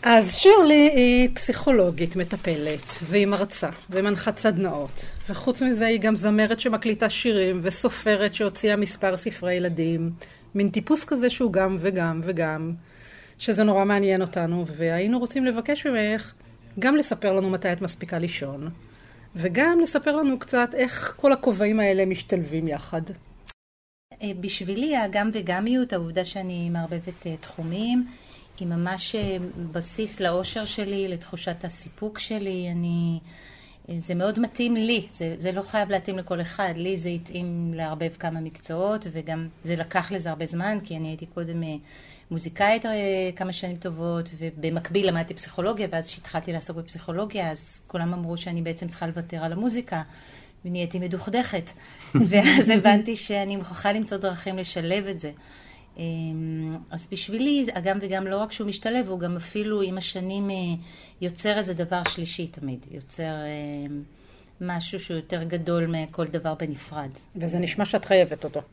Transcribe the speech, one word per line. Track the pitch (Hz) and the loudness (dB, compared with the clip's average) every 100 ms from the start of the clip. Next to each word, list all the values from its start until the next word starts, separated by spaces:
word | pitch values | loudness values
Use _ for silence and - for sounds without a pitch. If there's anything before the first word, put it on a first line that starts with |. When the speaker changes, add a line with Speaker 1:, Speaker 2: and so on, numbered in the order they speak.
Speaker 1:
אז | - 233 196 - | 10 8 8 8
שירלי | 381 415 320 302 294 285 | 10 12 12 10 10 8
היא | 247 247 247 | 8 8 6
פסיכולוגית | 247 - 240 - 247 180 170 165 180 | 4 -2 0 4 6 6 4 -2 0
מטפלת, | 170 208 - 156 151 151 - - 160 | -2 -2 -2 -2 -2 -4 -8 -10 0
והיא | 202 202 | 4 4
מרצה, | 202 202 - 160 - - | 2 0 -2 -6 -6 -4
ומנחת | 185 202 202 - 214 | 0 0 0 -2 0
סדנאות. | 220 175 185 147 139 - - - - | 0 2 0 -2 -4 -6 -6 -8 -6
וחוץ | 190 - 247 | -4 -2 2
מזה | 254 226 226 | 2 4 4
היא | 226 | 4
גם | 214 214 | 4 4
זמרת | 202 208 214 226 | 4 4 4 2
שמקליטה | 254 220 226 214 220 | 0 0 0 2 0
שירים, | - 247 208 185 180 | 2 2 4 4 2
וסופרת | 175 185 247 - 214 208 208 | -2 0 -2 0 2 4 2
שהוציאה | - 208 196 214 208 | 2 -2 0 2 2
מספר | 202 - 196 185 | 0 0 0 0
ספרי | 214 - 175 | -4 -4 0
ילדים. | 180 180 170 165 165 165 170 - - - 202 | 0 0 0 0 2 0 -4 -14 -20 -8 0
מין | 202 | 2
טיפוס | 196 208 311 - | 0 2 0 2
כזה | 269 240 | 2 2
שהוא | 240 240 | 2 2
גם | 185 190 190 | 4 2 2
וגם | 175 185 170 165 | 0 0 0 0
וגם, | 165 175 160 156 160 170 - - - - - - | -2 -2 -2 -2 -4 -6 -12 -20 -20 -20 -20 -10
שזה | - 208 | -2 4
נורא | 214 196 196 | 4 6 4
מעניין | 202 202 190 | 4 4 4
אותנו, | 180 180 165 175 165 | 2 0 0 0 -2
והיינו | 151 165 165 202 247 | -2 0 2 2 0
רוצים | 240 277 254 | 0 0 0
לבקש | 226 233 294 302 | 0 0 0 0
ממך | 240 214 214 - - - - - - | 0 0 0 -4 -18 -20 -20 -14 0
גם | 247 294 | 4 4
לספר | 285 - 202 | 2 0 2
לנו | 190 190 | 4 2
מתי | 185 190 | 0 0
את | 175 | -2
מספיקה | 185 - 170 170 | -4 -6 -6 -4
לישון, | 170 - 139 139 151 170 - - - - - - | -4 -4 -8 -8 -10 -10 -18 -20 -20 -20 -16 -4
וגם | 175 180 302 349 | -2 2 4 6
לספר | 330 294 294 294 | 4 2 2 2
לנו | 285 254 | 2 0
קצת | - 247 240 | 0 2 2
איך | 277 254 - - - | 2 0 0 -8 2
כל | 285 | 4
הכובעים | 269 262 190 208 214 | 6 4 2 4 4
האלה | 202 190 190 | 4 4 4
משתלבים | 180 - 180 151 160 160 | 0 0 0 0 -2 -2
יחד. | 143 - 160 165 185 - - - - _ _ _ _ _ - | -4 -4 -6 -6 -12 -16 -20 -20 -20 _ _ _ _ _ -10
Speaker 2:
אה, | 214 185 | -8 -6
בשבילי | 185 - 180 196 294 285 | -6 -6 -4 -2 0 0
הגם | 208 202 214 | 0 0 0
וגמיות, | 220 175 180 214 254 247 | -2 -2 -2 2 2 2
העובדה | 185 170 170 175 | -2 -2 -4 -4
שאני | 196 185 180 170 | -6 -6 -4 -2
מערבבת, | 170 165 170 175 175 175 | -2 -2 -6 -8 -10 -10
אה, | 160 | -10
תחומים, | - - 165 180 226 247 247 - - - - - | -10 -8 -6 -2 0 2 0 -6 -20 -20 -20 -8
היא | 175 | -4
ממש, | 170 175 185 - 220 | -2 -2 -4 -4 -4
אה, | 202 185 180 - 170 | -2 -2 -6 -8 -8
בסיס | 165 170 - 220 - | -6 -8 -6 -6 -2
לאושר | 180 175 185 226 208 | 0 0 -2 -6 -6
שלי, | - 202 196 190 | -6 -4 -2 -4
לתחושת | 170 - 175 - 170 175 | -6 -8 -8 -8 -6 -8
הסיפוק | 170 - - 214 214 | -12 -16 -10 -10 -8
שלי. | - 214 196 185 180 | -6 -6 -4 -4 -4
אני, | 175 170 170 170 165 - - - - - - - | -2 -2 0 0 -2 -8 -20 -20 -20 -20 -20 -10
אה, | 170 | -10
זה | 165 175 | -4 -2
מאוד | 196 214 | 0 0
מתאים | 226 - 240 233 | -2 0 0 2
לי, | 220 233 - | 2 0 0
זה, | - 165 165 | -8 -6 -4
זה | 175 | -4
לא | 185 | -4
חייב | 196 220 202 | -2 0 2
להתאים | 196 190 185 | 0 -2 -6
לכל | 175 175 | -4 -4
אחד. | 170 - 196 165 | -4 -2 -2 -2
לי | 180 190 | -2 -2
זה | 170 | -2
התאים | 175 170 180 180 170 170 165 | -6 -6 -8 -4 -2 -4 -2
לערבב | 160 156 165 170 | -4 -4 -6 -4
כמה | 170 160 | -6 -6
מקצועות, | 160 156 - 165 196 214 214 | -8 -12 -8 -4 -2 -2 -4
וגם | 160 160 160 165 - | -10 -6 -6 -8 -10
זה | 165 170 | -6 -4
לקח | 165 190 170 | -2 -2 -2
לזה | 196 165 | -4 -4
הרבה | 156 160 | -6 -6
זמן, | 170 190 214 | -4 -2 -4
כי | 202 160 | -6 -8
אני | 160 | -6
הייתי | 156 165 | -8 -10
קודם, | - 170 170 | -8 -6 -4
אה, | 160 151 - - - - - | -6 -8 -12 -20 -20 -20 -8
מוזיקאית, | 165 170 - 202 226 226 | -8 -8 0 2 2 0
אה, | 214 202 190 185 180 | -2 0 0 -2 -4
כמה | 185 | -6
שנים | 170 185 175 | -6 -8 -8
טובות, | 180 160 170 170 170 165 | -8 -4 -2 -2 -4 -8
ובמקביל | 165 156 160 160 165 185 190 | -10 -4 -4 -2 0 2 2
למדתי | 170 165 | 0 -2
פסיכולוגיה, | 165 - - 180 220 190 | -8 -12 -4 -2 -2 -2
ואז | 165 165 | -4 -6
כשהתחלתי | - - 165 165 | -12 -8 -8 -4
לעסוק | 165 - 165 | -8 -6 -10
בפסיכולוגיה, | 165 165 - 170 208 208 170 | -10 -14 -8 -6 -4 -4 -4
אז | 156 - - - | -6 -12 -20 -10
כולם | 180 170 | -4 -4
אמרו | 180 170 170 | -4 -6 -6
שאני | 175 170 | -6 -4
בעצם | 165 165 170 | -4 -6 -8
צריכה | - 170 | -6 -6
לוותר | 165 170 165 | -6 -8 -6
על | 160 | -4
המוזיקה, | 170 240 233 240 165 156 - - - - - 180 | -2 -2 -2 -4 -6 -6 -14 -20 -20 -20 -14 -8
ונהייתי | 175 175 180 | -4 -4 -4
מדוכדכת. | 180 180 190 226 247 185 165 - - - | -4 -4 -2 -2 0 -4 -6 -16 -20 -20
<laughs> | - 139 202 | -2 4 6
ואז | 202 - - 220 | 6 8 6 8
הבנתי | 220 202 208 214 220 | 8 8 6 4 -6
שאני | - 202 196 196 | -4 -2 -2 -4
מוכרחה | 185 175 202 | -8 -4 0
למצוא | 208 214 196 | 0 -2 -2
דרכים | 190 170 196 185 | -4 -4 -6 -6
לשלב | 180 - 165 190 196 | -6 -4 -2 -2 -2
את | 175 | -8
זה. | 151 147 - - - - - - | -10 -14 -20 -20 -20 -20 -20 -10
אמ, | 165 165 165 160 160 160 160 165 - | -6 -4 -6 -6 -6 -4 -6 -8 -10
אז | 165 - | -14 -10
בשבילי, | 190 - 220 269 285 233 185 | -10 -6 -2 0 2 0 -2
הגם | 175 202 | -2 -2
וגם | 196 190 190 | -2 -4 -2
לא | 196 | -2
רק | 214 | -4
שהוא | - 208 | -4 -6
משתלב, | 196 226 240 196 | -4 -2 -2 -2
הוא | 185 | -4
גם | 175 175 | -4 -4
אפילו | 170 208 208 214 | -6 -4 -2 0
עם | 196 185 | -2 -4
השנים, | 185 190 185 196 202 | -6 -6 -6 -4 -4
אה, | 190 180 170 170 - - - | -2 -4 -4 -8 -20 -20 -8
יוצר | 180 170 214 208 | -8 -4 0 0
איזה | 190 | 0
דבר | 170 170 180 175 | -4 -2 -2 -2
שלישי | - 170 - 165 | -4 -8 -6 -8
תמיד, | 160 139 123 - | -8 -8 -8 -12
יוצר, | - 135 - | -16 -16 -10
אה, | 160 156 151 151 147 147 143 147 147 - - - - - | -8 -6 -8 -8 -8 -8 -8 -10 -12 -20 -20 -20 -20 -10
משהו | 180 175 165 190 | -6 -6 -6 -10
שהוא | - 165 | -6 -8
יותר | 156 175 | -4 -6
גדול | 165 175 165 170 165 | -4 -4 0 0 2
מכל | 165 156 - 160 | -2 -4 -4 -4
דבר | 170 160 156 | -2 -4 -4
בנפרד. | 160 139 - 151 139 131 - 190 | -6 -6 -10 -10 -10 -12 -16 -6
Speaker 1:
וזה | 165 175 | -4 -2
נשמע | 170 - 202 | -2 -2 0
שאת | 202 - | -2 4
חייבת | 190 175 156 | 6 6 2
אותו. | 151 147 - | -6 -8 -10